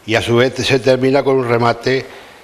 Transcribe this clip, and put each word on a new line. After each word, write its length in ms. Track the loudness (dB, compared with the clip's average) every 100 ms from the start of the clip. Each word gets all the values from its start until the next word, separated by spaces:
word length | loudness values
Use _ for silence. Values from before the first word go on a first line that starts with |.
| -4
Y 100 | -2
a 60 |
su 140 | 0 2
vez 180 | 2 0
se 240 | -2 0
termina 440 | 2 2 2 0
con 140 | 0 0
un 100 | 0
remate 580 | 0 0 -2 -2 -4 -6 -16 -20 -20